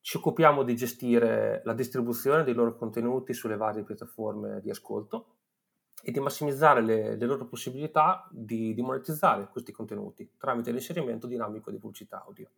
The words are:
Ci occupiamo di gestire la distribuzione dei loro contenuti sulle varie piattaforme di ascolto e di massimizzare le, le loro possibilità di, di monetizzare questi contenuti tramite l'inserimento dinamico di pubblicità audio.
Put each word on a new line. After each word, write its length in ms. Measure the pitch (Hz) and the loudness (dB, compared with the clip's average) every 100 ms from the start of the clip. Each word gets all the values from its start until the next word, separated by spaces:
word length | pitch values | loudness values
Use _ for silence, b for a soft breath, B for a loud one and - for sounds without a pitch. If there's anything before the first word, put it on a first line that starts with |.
Ci 160 | - - | -6 -2
occupiamo 440 | - 143 160 143 | 0 6 6 8
di 140 | 127 117 | 2 0
gestire 840 | 120 - 123 117 117 110 107 107 | -2 -4 4 4 6 4 2 0
la 80 | 113 | -4
distribuzione 720 | 117 123 131 120 117 135 151 | -4 -2 -2 -2 0 2 4
dei 100 | 139 | 4
loro 220 | 120 117 113 | 2 2 0
contenuti 580 | 113 113 117 127 127 | -6 -2 -2 -2 -4
sulle 220 | 120 117 107 | -6 -4 -2
varie 260 | 107 107 | -2 -4
piattaforme 800 | 104 104 117 - 107 104 104 104 | -8 -10 -12 -8 -6 -6 -6 -8
di 100 | 104 | -8
ascolto 680 | 101 - 104 110 233 - _ _ _ _ _ _ - | -10 -8 -8 -6 -10 -12 _ _ _ _ _ _ -12
e 120 | - | -6
di 80 | 123 | -2
massimizzare 600 | 139 - 147 139 156 131 | -2 -2 -4 6 8 8
le, 360 | 110 110 107 110 | 6 2 0 -2
le 100 | 120 | -2
loro 180 | 139 135 | -2 -4
possibilità 840 | 127 - 131 151 160 156 185 - | -10 -8 -8 -2 2 4 2 -6
di, 420 | - 107 113 113 | -16 -6 -4 -2
di 100 | 110 | -2
monetizzare 680 | 123 131 131 151 - 101 101 | -4 -4 -6 0 2 2 -2
questi 220 | - - | -10 -12
contenuti 640 | - 107 104 104 - 113 _ | -12 -10 -8 -10 -12 -20 _
tramite 320 | 135 120 117 | -4 -2 -2
l'inserimento 560 | 120 - 170 131 113 120 | -6 -4 -6 -4 -6 -6
dinamico 460 | 120 107 107 - | -6 -6 -8 -10
di 60 | 101 | -12
pubblicità 440 | 107 98 101 101 | -12 -16 -16 -16
audio. 260 | - 101 107 | -18 -20 -20